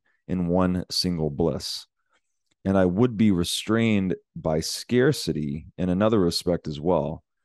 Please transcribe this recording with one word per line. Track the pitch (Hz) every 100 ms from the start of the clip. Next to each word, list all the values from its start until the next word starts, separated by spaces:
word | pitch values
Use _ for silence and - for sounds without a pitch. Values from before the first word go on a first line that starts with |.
| _ _ -
in | 90 87
one | 90 92 90 -
single | - 92 87 78
bliss. | 71 82 67 - - - _ _ _ _ _ _ _
And | 95 98
I | 92
would | 92 127 107
be | 110
restrained | 90 87 - - 113 113 104 95 - _ -
by | 80 78
scarcity | - - - 123 135 - - 76 73 76 - -
in | 90
another | 90 107 113
respect | 87 - 90 85 80
as | 73
well, | 80 85 73 80 _ _